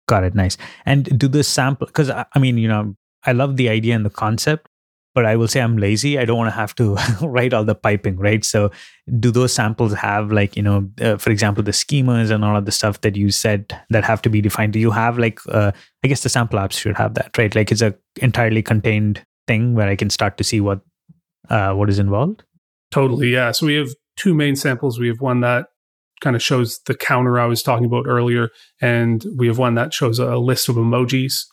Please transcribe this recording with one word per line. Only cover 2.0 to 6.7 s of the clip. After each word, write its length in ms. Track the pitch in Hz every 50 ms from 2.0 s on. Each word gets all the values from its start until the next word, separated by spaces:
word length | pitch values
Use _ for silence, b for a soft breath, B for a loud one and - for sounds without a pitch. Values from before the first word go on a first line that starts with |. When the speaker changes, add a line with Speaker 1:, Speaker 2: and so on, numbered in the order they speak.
| 147 131
Speaker 1:
I, 160 | - - 117 _ -
I 60 | 139
mean, 180 | 135 131 120 117
you 100 | 110 110
know, 280 | 110 107 104 104 98 _ _ _ _ _ -
I 80 | 135 123
love 240 | 120 139 143 135 127
the 120 | 127 113
idea 260 | 110 113 110 117 117
and 100 | 113 104
the 40 | 101
concept, 600 | - - 113 107 113 110 - 151 151 156 _ _ _ _ _ _ _ _ _ _ -
but 120 | 127 117
I 100 | 107 113
will 120 | 117 117 107
say 140 | - 135
I'm 160 | 120 117 117 107
lazy. 400 | 101 101 107 104 139 143 143 135
I 80 | 123
don't 120 | 110 120 117
wanna 120 | 113 110
have 240 | - 117 107 101